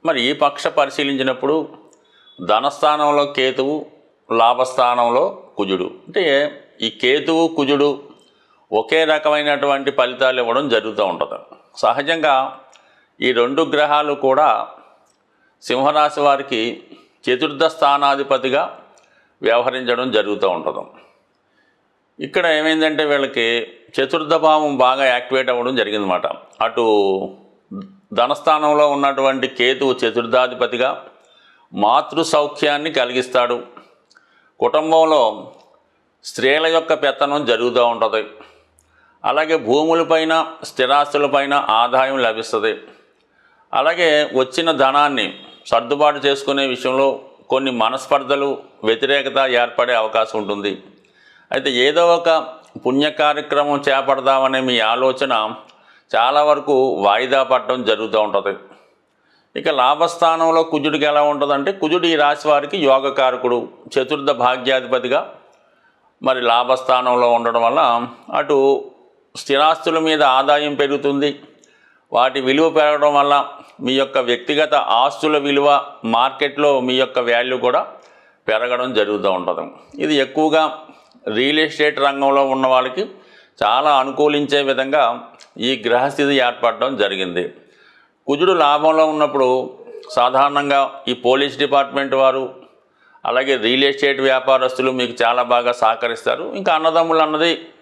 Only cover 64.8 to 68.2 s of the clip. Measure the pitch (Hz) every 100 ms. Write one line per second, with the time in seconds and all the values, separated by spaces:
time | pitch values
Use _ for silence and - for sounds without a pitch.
64.8 | 123 127 120 139 - - _ _ _ _
65.8 | _ _ _ _ 127 131 120 117 123 127
66.8 | - 127 127 123 120 117 117 117 117 139
67.8 | 147 117 120 -